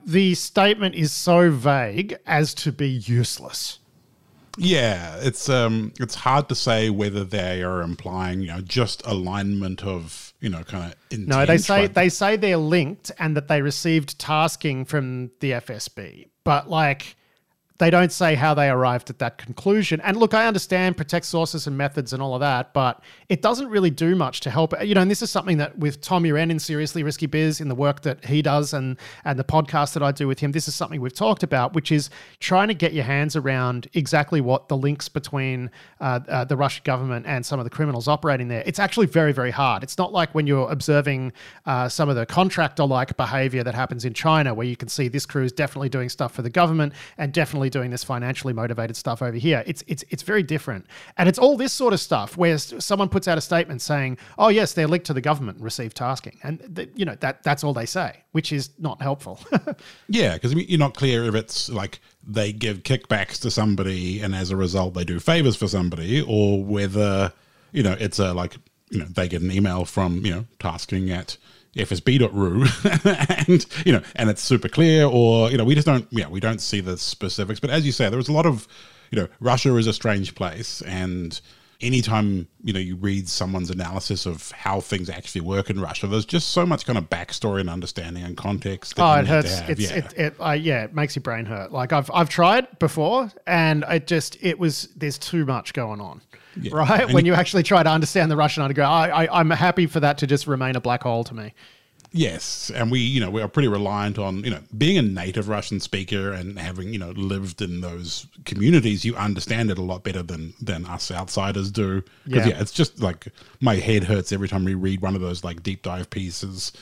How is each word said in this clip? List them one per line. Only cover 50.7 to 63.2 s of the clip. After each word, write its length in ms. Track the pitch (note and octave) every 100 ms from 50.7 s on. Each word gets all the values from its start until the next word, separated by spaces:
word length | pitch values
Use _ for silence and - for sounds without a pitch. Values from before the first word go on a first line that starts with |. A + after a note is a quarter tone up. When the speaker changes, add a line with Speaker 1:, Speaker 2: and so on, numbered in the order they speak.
| G2 - - - -
Speaker 1:
And 120 | F3
it's 100 | G#3
all 180 | B3+ B3+
this 160 | C4
sort 200 | - B3
of 80 | G3
stuff 360 | - C3 G#2 F3
where 180 | E3+
s-, 200 | D#3 - -
someone 280 | - G3+ G3
puts 200 | G3 F#3
out 100 | D#3+
a 20 |
statement 400 | - E3+ F3 B2+
saying, 380 | - D3 C3 B2+ - -
"Oh, 100 | A3
yes, 240 | G#3+ G3+
they're 160 | - D#3
linked 180 | F3 F3
to 60 |
the 80 | C3
government 380 | D3 D3 A2+ -
and 60 |
receive 300 | A2 - A2+
tasking." 420 | - B2+ C3 - -
And, 260 | C3+ D#3+ C4
th-, 140 | E3+ B2+ -
you 80 |
know, 100 | F3 G#2
that, 240 | C3+ -
that's 180 | - D3
all 100 | D3
they 140 | B2 A2+
say, 380 | F#3 D3+ - _
which 200 | D#3 -
is 180 | C#3+ B2+ -
not 200 | D#3 -
helpful. 380 | C3+ C#3+ - F2+ -
<laughs> 560 | B3+ D#4 - - - -
Speaker 2:
Yeah, 280 | A3+ B2+ E2+
'cause, 140 | B2
I 60 | D#3
mean, 100 | F3+
you're 120 | E3
not 140 | C#3+
clear 320 | - C3+ A#2 A#2
if 100 | A2
it's, 320 | A2 - -
like, 320 | A2 G2 - _ _ -
they 260 | G#2+ G#2
give 300 | G#2+ A2 F#2+
kickbacks 580 | - B2 - G#2